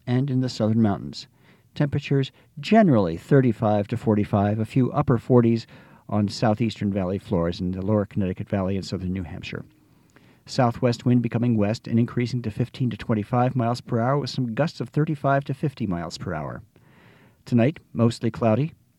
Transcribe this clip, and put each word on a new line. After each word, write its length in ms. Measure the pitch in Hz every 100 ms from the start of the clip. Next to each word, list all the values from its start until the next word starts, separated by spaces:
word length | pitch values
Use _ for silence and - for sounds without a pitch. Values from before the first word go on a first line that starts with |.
| -
and 240 | 123 139
in 80 | 127
the 100 | 127
southern 320 | - 110 113
mountains. 460 | 107 87 69 - - _ _ _ _ -
Temperatures 560 | 147 147 - 139 131 - _ -
generally 560 | 143 220 196 117 87 85
thirty-five 720 | - 143 127 - 110 104 101
to 80 | 117
forty-five, 600 | 117 104 101 104 104 110
a 80 | 107
few 240 | 135 123
upper 240 | - 151 117
forties 500 | - 123 117 113 - - - - -
on 220 | 107 104
southeastern 640 | - 120 107 113 - 104
valley 260 | 98 90 98
floors 400 | - 95 85 85
in 120 | 90
the 100 | 92
lower 240 | 95 107 98
Connecticut 420 | 107 92 95 101
Valley 300 | 101 95 98
and 80 | 87
southern 260 | 92 92
New 120 | 95
Hampshire. 400 | 82 - - - - _ _ _ _ _ _ _ -
Southwest 580 | - 120 - 123 117 127
wind 160 | 123
becoming 340 | 113 117 123 110
west 320 | 101 113 -
and 120 | 113
increasing 420 | 120 - 120 127
to 80 | 113
fifteen 400 | - 120 - 123
to 80 | 107
twenty-five 580 | - 110 101 123 127 127
miles 240 | 117 120
per 200 | - 117
hour 180 | 120 143
with 140 | 131
some 240 | - 123 110
gusts 260 | 143 -
of 80 | 123
thirty-five 540 | 147 156 151 139 139 139
to 80 |
fifty 320 | 143 151 - 98
miles 320 | 85 82 -
per 160 | -
hour. 300 | 80 67 62 - _ _ _ - _ _ _ -
Tonight, 340 | 117 120 - _
mostly 380 | 107 117 - 117
cloudy. 420 | - 113 110 156 - _